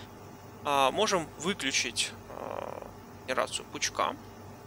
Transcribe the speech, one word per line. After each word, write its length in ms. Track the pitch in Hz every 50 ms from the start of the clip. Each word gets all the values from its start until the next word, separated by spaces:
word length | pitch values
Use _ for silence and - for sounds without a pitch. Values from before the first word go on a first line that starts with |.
| - - - - - - - - - - - - -
А, 260 | 147 143 139 135 131
можем 340 | 135 175 214 208 196 175 151 - -
выключить, 760 | - 143 185 196 - 143 131 - - - 120 113 - - - - - - -
а, 540 | - - - - - - - - - - - - - - - - - - -
генерацию 380 | - 127 127 110 - - - - -
пучка. 420 | - - - - - - - - - - - - - - - - - - -